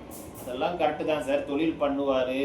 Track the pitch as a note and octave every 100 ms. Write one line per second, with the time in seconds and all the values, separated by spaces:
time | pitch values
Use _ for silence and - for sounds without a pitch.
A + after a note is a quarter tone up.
0 | - - - - - B2+ D#3+ F3 D3+ D3+
1 | D#3+ D3+ C3+ C#3 C#3+ C#3+ D#3+ - C#3+ C3+
2 | C#3 C3 B2+ C3